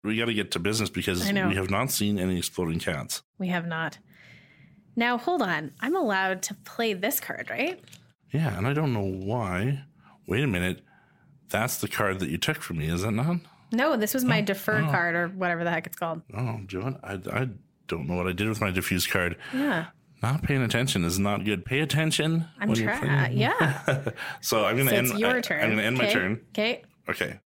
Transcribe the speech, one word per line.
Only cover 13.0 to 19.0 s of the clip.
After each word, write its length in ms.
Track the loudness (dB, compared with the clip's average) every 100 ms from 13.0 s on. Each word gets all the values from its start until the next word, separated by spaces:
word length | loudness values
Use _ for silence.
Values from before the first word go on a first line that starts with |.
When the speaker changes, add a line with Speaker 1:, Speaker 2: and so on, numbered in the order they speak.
Speaker 1:
it 80 | 0
not? 260 | 0 0 -2 -4 -20 -4
Speaker 2:
No, 240 | 0 2 2
this 160 | 0
was 100 | 2
my 160 | 2 2
Speaker 1:
Oh, 60 |
Speaker 2:
defer 360 | 2 0 0 2
Speaker 1:
oh. 80 | 2
Speaker 2:
card 240 | 2 2
or 120 | 0 -2
whatever 340 | -2 0 0
the 60 | 0
heck 160 | -2 -4
it's 100 | -6
called. 240 | -4 -4 -6
Speaker 1:
Oh, 260 | -4 -4 -4
do 120 | -6 -4
you 60 |
know 80 | -4
what? 120 | -6 -8 -8 -4
I, 60 | -2
I 80 | -2 -6 -20 _ -6
don't 200 | -4 -2
know 80 |
what 120 | 0 0
I 40 |
did 160 | 0 0
with 140 | 2
my 100 | 2
diffuse 360 | 2 2 0